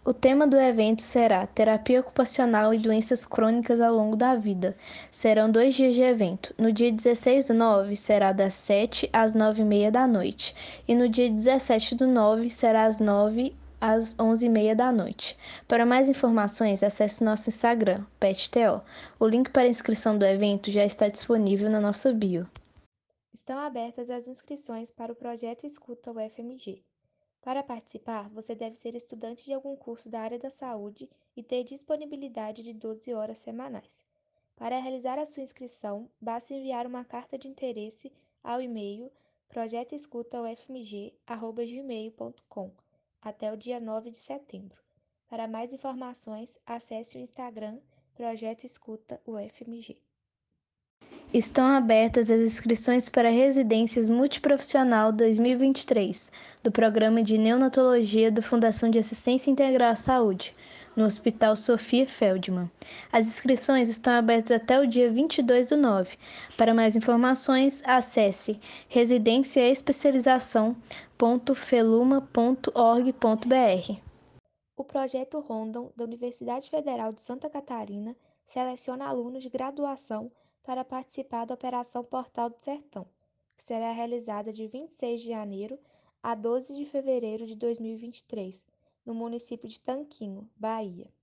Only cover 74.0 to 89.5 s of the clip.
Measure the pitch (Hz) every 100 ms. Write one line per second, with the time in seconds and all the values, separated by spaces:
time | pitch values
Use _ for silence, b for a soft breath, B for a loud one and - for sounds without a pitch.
74 | - _ _ - _ _ _ - 269 277
75 | 262 254 269 311 294 220 220 226 247 -
76 | 233 240 247 240 240 247 277 311 294 240
77 | 220 220 - 247 302 294 285 240 202 202
78 | 214 254 _ _ _ 254 254 254 - 254
79 | 277 262 240 262 262 254 262 285 285 269
80 | - 214 233 _ _ _ - 254 262 262
81 | 262 - 269 233 233 247 254 247 240 247
82 | 240 254 247 - 240 240 - 294 294 202
83 | 180 _ _ _ _ _ - 226 226 233
84 | 233 240 226 208 214 214 220 254 320 _
85 | 240 233 233 226 208 196 214 277 _ _
86 | _ _ 226 220 226 247 262 285 285 285
87 | 269 254 220 220 226 220 233 233 220 226
88 | 233 240 _ 220 190 190 _ _ _ _
89 | - 226 233 233 233